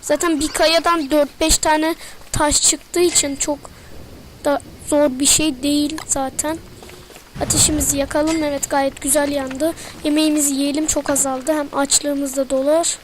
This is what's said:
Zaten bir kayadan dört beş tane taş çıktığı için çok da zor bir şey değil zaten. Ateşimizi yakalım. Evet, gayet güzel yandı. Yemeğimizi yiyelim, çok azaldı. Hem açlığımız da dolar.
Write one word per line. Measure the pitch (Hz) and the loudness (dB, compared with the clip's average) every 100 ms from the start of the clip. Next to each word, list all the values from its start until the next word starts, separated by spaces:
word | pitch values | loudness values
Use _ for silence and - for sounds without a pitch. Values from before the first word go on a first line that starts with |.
Zaten | - 294 349 311 | 0 0 2 2
bir | 302 | 0
kayadan | - 320 330 339 339 277 | 2 4 4 4 2 2
dört | 302 285 - | 2 2 2
beş | 320 311 | 2 2
tane | 330 311 311 330 - - - | 4 2 2 -2 -8 -18 -8
taş | - 294 285 | 0 2 2
çıktığı | - 320 - 359 | 2 0 -2 2
için | 349 - 285 277 | 2 2 -2 -2
çok | - 285 - - - - - - - - - | -4 -4 -6 -20 -18 -16 -16 -18 -20 -4 0
da | 285 - - - | 0 -2 -16 0
zor | 294 294 254 | 4 4 4
bir | 277 | 2
şey | - 311 254 | 4 2 0
değil | 285 294 294 311 - | 0 0 0 -4 -4
zaten. | 285 269 - 302 330 - - - - - - - - | -2 -2 -4 -4 -4 -8 -20 -18 -18 -20 -20 -18 -8
Ateşimizi | - 302 - 302 277 277 | -2 2 2 2 0 0
yakalım. | 277 311 311 320 | 0 0 0 0
Evet, | 302 277 - | 0 -2 -2
gayet | 285 277 269 | 0 0 -2
güzel | 285 294 285 | -2 0 0
yandı. | 285 269 262 311 330 - - | -2 -4 -2 -2 -2 -12 -6
Yemeğimizi | 311 294 311 302 285 | 0 2 2 2 0
yiyelim, | 269 285 285 311 | 0 0 0 0
çok | - 285 | -2 0
azaldı. | 285 269 262 262 | 0 0 -2 -2
Hem | 311 285 | -2 -2
açlığımız | - 277 - 294 285 277 262 | -2 0 0 0 -2 -2 -2
da | 262 | -2
dolar. | 269 269 311 339 - | 0 2 2 0 -4